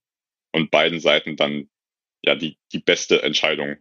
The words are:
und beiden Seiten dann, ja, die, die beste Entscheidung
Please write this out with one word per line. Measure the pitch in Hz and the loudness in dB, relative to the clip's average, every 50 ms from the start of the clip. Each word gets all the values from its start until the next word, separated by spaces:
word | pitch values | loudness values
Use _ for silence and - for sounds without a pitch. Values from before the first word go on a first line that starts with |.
| _ _ _ _ _ _ _ _ _ _ - | _ _ _ _ _ _ _ _ _ _ -2
und | 82 82 - | -2 0 2
beiden | - 76 78 82 85 82 | 4 4 4 2 0 0
Seiten | 76 78 73 78 - 80 78 | 2 2 2 2 0 -2 -4
dann, | 71 73 71 73 73 69 - _ _ _ _ _ _ _ _ _ _ - | -2 -2 -2 -2 -4 -8 -12 _ _ _ _ _ _ _ _ _ _ -2
ja, | 73 69 | -2 -2
die, | 71 82 76 - _ _ _ - | -2 -4 -8 -10 _ _ _ -10
die | 87 | -4
beste | - - 87 - - - 90 78 - | 0 0 0 0 2 0 0 2 2
Entscheidung | 76 73 - - 78 78 73 73 71 71 - | 0 -2 0 0 0 -2 -2 -4 -6 -8 -10